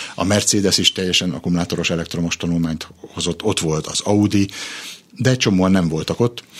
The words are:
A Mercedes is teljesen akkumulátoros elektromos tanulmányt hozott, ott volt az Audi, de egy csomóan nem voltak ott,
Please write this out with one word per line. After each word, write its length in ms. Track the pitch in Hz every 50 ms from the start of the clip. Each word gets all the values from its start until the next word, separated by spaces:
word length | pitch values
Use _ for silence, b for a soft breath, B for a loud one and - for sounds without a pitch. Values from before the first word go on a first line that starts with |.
| B B B
A 80 | - 87
Mercedes 540 | 95 104 104 - - - 104 98 95 90 -
is 140 | 92 -
teljesen 380 | - - 95 92 87 - 98 90
akkumulátoros 580 | 87 - - 87 87 87 85 82 87 82 85 -
elektromos 480 | 90 82 82 - - 85 85 82 80 -
tanulmányt 500 | - 85 85 85 82 82 80 76 - - - _ - - -
hozott, 300 | - 87 90 82 - -
ott 160 | 107 92 -
volt 280 | 87 80 78 78 76 -
az 140 | - -
Audi, 460 | - 101 104 104 104 101 101 101 98 98 B B B B B B B B B B B _ - -
de 120 | 110 131
egy 80 | 127 127
csomóan 340 | - 117 101 92 92 95
nem 160 | 95 95 85 80
voltak 320 | 78 78 76 - 82 -
ott, 240 | 117 117 - - B B B B